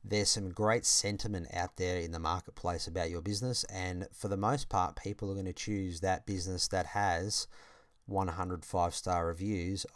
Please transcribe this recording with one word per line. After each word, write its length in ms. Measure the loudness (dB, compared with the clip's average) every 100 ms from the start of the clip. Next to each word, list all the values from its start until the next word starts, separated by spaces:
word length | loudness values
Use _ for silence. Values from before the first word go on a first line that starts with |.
there's 240 | 0 2 4
some 220 | 2 0
great 360 | 2 4 4 6
sentiment 600 | 4 4 -2 -2 -2 -2
out 240 | -2 -4 -2
there 220 | 0 0
in 140 | -2
the 80 | -2
marketplace 680 | 0 0 -4 -4 -2 -2 -2
about 240 | -2 -2
your 120 | -2
business. 420 | -2 -2 0 -2
And 420 | -2 -4 -4 -4 -6
for 160 | -6 -2
the 80 | 2
most 320 | 2 2 2
part, 260 | 2 2
people 380 | -2 -6 -4 -4
are 20 |
gonna 180 | -2 -4
choose 460 | -6 -2 0 -2 0
that 220 | 2 2
business 440 | 0 -4 -2 0 0
that 180 | 0 0
has 640 | 2 4 4 2 -2 -4 -12 -20 -20 _ _ -4
one 220 | 0 0
hundred 360 | 0 -2 -4
five-star 640 | -2 2 2 0 0 2 2
reviews 580 | 0 -2 0 0 -2 -4